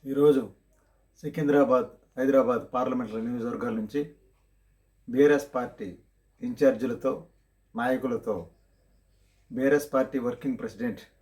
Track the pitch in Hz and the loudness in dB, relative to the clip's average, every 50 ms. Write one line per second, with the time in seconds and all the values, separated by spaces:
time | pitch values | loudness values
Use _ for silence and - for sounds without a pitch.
0 | - 135 135 139 147 151 139 135 110 101 - _ _ _ _ _ _ _ _ _ | -8 -4 2 4 6 6 6 4 0 -4 -14 _ _ _ _ _ _ _ _ _
1 | _ _ _ _ - 147 - 165 151 143 143 143 135 120 127 127 110 - - _ | _ _ _ _ -12 -8 -4 -2 0 4 4 4 6 6 4 2 2 -2 -10 _
2 | _ _ _ 127 131 135 135 135 120 120 123 113 - - - 127 127 127 127 123 | _ _ _ -2 0 4 4 4 4 4 0 -2 -4 -4 -4 -2 -2 -2 -2 -4
3 | 120 107 110 113 113 120 123 120 113 120 117 110 120 120 110 110 107 104 - 143 | -6 -6 -8 -8 -6 -6 -6 -6 -6 -6 -6 -6 -6 -6 -4 -6 -6 -4 -4 -6
4 | 147 160 - _ _ _ _ _ _ _ _ _ _ _ _ _ _ _ _ _ | -6 -6 -10 _ _ _ _ _ _ _ _ _ _ _ _ _ _ _ _ _
5 | _ - 120 131 143 147 147 139 - - - 127 123 120 - - 107 95 87 - | _ -4 2 4 6 6 6 4 0 -4 -4 -4 -4 -4 -10 -12 -14 -14 -14 -16
6 | _ _ _ _ _ _ _ _ 123 123 120 110 143 135 120 110 123 117 117 113 | _ _ _ _ _ _ _ _ -8 -8 -2 4 4 4 4 2 -4 -6 -6 -4
7 | - 131 - - - _ _ _ _ _ _ _ _ _ _ 117 120 127 131 127 | -4 -4 -4 -4 -10 _ _ _ _ _ _ _ _ _ _ -4 -2 -2 -2 -2
8 | 127 127 117 110 - 113 104 87 82 - _ _ _ _ _ _ _ _ _ _ | -2 -4 -4 -4 -4 -6 -6 -6 -8 -14 _ _ _ _ _ _ _ _ _ _
9 | _ _ _ _ _ _ _ _ _ _ 113 123 131 139 147 143 143 - - 131 | _ _ _ _ _ _ _ _ _ _ -6 -2 2 2 2 2 0 0 -2 -2
10 | 131 - - 131 120 123 123 - - 139 123 117 120 110 - 104 120 120 104 - | -2 0 -4 -4 -4 -4 -6 -6 -6 -6 -6 -6 -8 -12 -10 -8 -8 -8 -8 -10
11 | - _ _ _ | -16 _ _ _